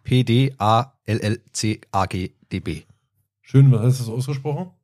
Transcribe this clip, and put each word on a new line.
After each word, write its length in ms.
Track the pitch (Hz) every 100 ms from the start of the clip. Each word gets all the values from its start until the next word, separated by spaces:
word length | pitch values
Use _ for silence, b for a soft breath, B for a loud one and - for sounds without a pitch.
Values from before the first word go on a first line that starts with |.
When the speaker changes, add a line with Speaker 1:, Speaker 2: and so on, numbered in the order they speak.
Speaker 1:
P 200 | - 127
D 300 | 123 117 135 -
A 360 | 104 113 135 _ -
L 140 | 110
L 180 | 107 113 -
C 280 | - 110 107 -
A 140 | 98 92
G 260 | 92 90 - _
D 80 | -
B. 240 | - 78 - _ _ _ _ _
Speaker 2:
Schön, 300 | _ 135 139
was 100 | 113
heißt 180 | 120 127
das 80 | 113
ausgesprochen? 600 | 120 131 139 147 151 180 _